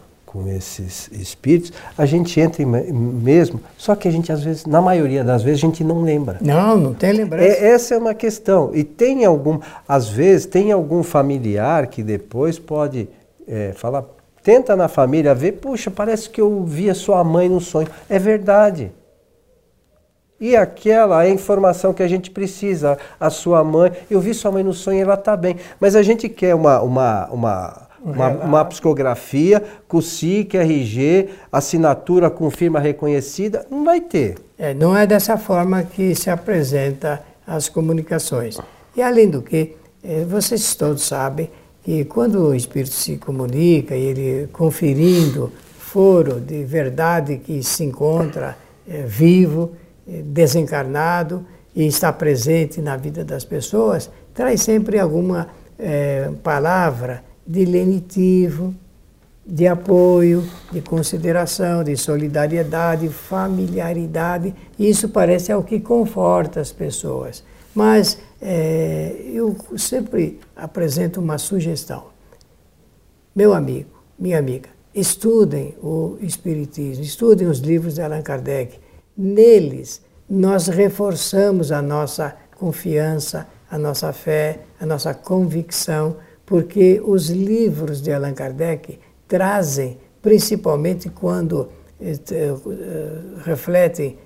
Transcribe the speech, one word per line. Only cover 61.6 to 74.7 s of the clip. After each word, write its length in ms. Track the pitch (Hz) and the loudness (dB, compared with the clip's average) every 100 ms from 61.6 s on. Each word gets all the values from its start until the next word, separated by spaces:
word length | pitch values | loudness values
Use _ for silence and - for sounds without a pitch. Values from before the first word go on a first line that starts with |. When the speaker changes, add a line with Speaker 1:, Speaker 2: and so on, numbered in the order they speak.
| 180 170 | -2 -2
Speaker 2:
de 140 | 151 139 | -2 -4
solidariedade, 1120 | - 147 151 147 147 165 156 165 170 160 160 | -2 -2 -2 -2 -2 -2 -2 -2 -2 -2 -4
familiaridade. 1500 | 143 - 190 190 185 180 180 170 170 165 160 170 175 185 - - - | -8 -8 -4 -2 -2 -2 -4 -4 -4 -6 -4 -4 -4 -6 -10 -14 -2
Isso 300 | 208 208 214 | 0 2 0
parece 420 | 214 175 180 180 | 0 2 2 0
é 60 | 208 | -4
o 60 | |
que 180 | - 214 | -2 -4
conforta 800 | 214 240 220 196 180 180 156 170 | 0 0 0 0 0 0 -2 -6
as 120 | 143 | -8
pessoas. 720 | - 160 - - - 64 - - - - | -8 -8 -8 -8 -8 -10 -14 -20 -20 -8
Mas, 440 | 214 214 220 190 - - _ | 0 4 4 4 -2 -10 _
é, 720 | 202 170 160 160 160 156 156 - 262 | -6 -2 0 -2 -2 -4 -6 -10 -10
eu 240 | 233 226 190 - 220 | -4 -4 -4 -8 -8
sempre 600 | - 254 - 220 156 - - | -4 -4 -4 -2 -4 -6 -20
apresento 680 | - 160 - 165 139 175 180 | -16 -12 -4 -4 -2 -4 -4
uma 180 | 165 151 | -4 -6
sugestão. 640 | - 196 160 147 - 127 - _ _ _ _ _ _ _ _ _ _ _ _ | -4 -4 -4 -6 -10 -14 -16 _ _ _ _ _ _ _ _ _ _ _ _
Meu 200 | - 208 | 2 4
amigo, 340 | 185 135 131 143 _ _ - | 4 0 -6 -12 _ _ -10
minha 200 | 180 165 | -2 -2
amiga, 300 | 135 127 - | -2 -6 -12